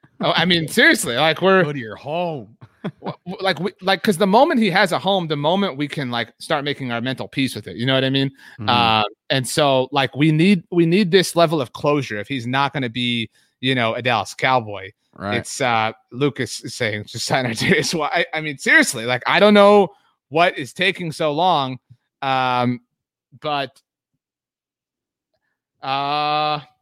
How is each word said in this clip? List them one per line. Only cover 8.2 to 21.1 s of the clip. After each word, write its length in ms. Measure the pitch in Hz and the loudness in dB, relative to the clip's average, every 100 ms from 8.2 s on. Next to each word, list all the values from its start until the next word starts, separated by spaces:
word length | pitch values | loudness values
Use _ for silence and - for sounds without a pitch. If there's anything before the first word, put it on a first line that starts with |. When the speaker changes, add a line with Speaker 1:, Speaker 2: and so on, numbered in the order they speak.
| 135 - - - | -2 -4 -20 -10
Speaker 2:
Mm-hmm. 80 | 110 | 0
Speaker 1:
Uh, 340 | 120 117 110 104 - - | 2 4 2 0 -6 -4
and 200 | 135 127 | -4 -2
so, 400 | - 143 131 127 | 0 2 2 0
like, 220 | 143 131 | -2 -2
we 160 | 127 156 | 2 2
need, 320 | 156 185 196 - | 4 4 4 0
we 160 | 175 165 | 0 2
need 240 | 185 185 | 2 4
this 240 | 190 165 | 2 2
level 260 | 170 165 160 | 2 2 0
of 120 | 120 | -4
closure 460 | - 147 147 123 107 | -4 -2 0 -2 -8
if 100 | 101 | -6
he's 180 | 135 117 | -6 -2
not 260 | 135 139 | -2 -2
gonna 160 | 147 123 | -2 -6
be, 380 | 123 123 117 110 _ _ - | -2 -2 -2 -4 _ _ -6
you 140 | 127 | -2
know, 200 | 131 113 | 0 0
a 80 | 113 | 0
Dallas 320 | 123 110 95 | 0 0 -2
Cowboy. 560 | - 139 131 110 98 95 _ _ | -4 0 0 -2 -12 -14 _ _
Speaker 2:
Right. 240 | - 98 104 | -10 -6 -4
Speaker 1:
It's, 220 | - - | -6 -4
uh, 320 | 127 113 110 - _ | 0 0 -2 -4 _
Lucas 500 | 123 143 - 117 - | -2 -2 -2 -8 -8
is 120 | - | -12
saying, 300 | - 117 107 101 | -6 -6 -6 -10
"Just 180 | - - | -10 -4
sign 200 | 147 123 | -2 -2
Ardarius." 460 | 113 127 185 - | -4 0 0 0
Well, 160 | 165 147 | -4 -4
I, 120 | 175 185 | -2 -4
I 60 | 156 | -4
mean, 160 | 156 135 | -8 -6
seriously, 460 | - 311 269 120 120 | 2 2 2 -2 -2
like, 160 | 123 117 | -2 0
I 140 | 160 | 4
don't 140 | 208 | 6
know 340 | 208 202 208 185 - _ _ _ | 8 8 8 4 -2 _ _ _
what 280 | 147 180 - | 2 2 0
is 140 | 127 | -10
taking 360 | - 185 180 170 | -2 -2 -2 -8